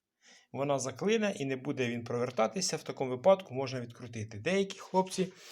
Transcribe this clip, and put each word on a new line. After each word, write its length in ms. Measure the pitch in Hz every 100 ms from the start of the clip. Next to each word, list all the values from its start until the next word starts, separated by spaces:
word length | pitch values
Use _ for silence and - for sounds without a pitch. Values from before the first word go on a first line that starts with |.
| _ _ - - _
вона 280 | 131 143 139
заклине 540 | 123 - 185 226 208 196
і 100 | 135
не 100 | 131
буде 320 | 139 127 120
він 160 | 117
провертатися, 760 | 117 120 123 - 220 202 180 156
в 60 |
такому 280 | - 135 131
випадку 420 | 127 190 190 190
можна 280 | 127 135 127
відкрутити. 560 | 120 - 117 113 110 101
Деякі 420 | 131 196 196 -
хлопці 540 | - 185 185 - 185 - -